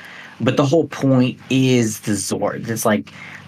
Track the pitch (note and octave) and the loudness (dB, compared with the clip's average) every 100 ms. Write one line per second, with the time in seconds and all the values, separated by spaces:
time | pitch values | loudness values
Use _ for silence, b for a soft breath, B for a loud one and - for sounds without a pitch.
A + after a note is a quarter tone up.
0 | B B B - A#2+ B2+ C3+ D#3+ - - | B B B -4 0 2 2 2 0 -2
1 | C3+ B2+ B2+ - - C3 C3 B2+ A2+ G#2+ | 2 4 2 -2 -2 2 4 4 2 -2
2 | - G#2 - F#2 G2+ - - A2 A2+ G#2 | -4 -4 -4 -4 -4 -4 -6 -2 0 0
3 | - B B B | -2 B B B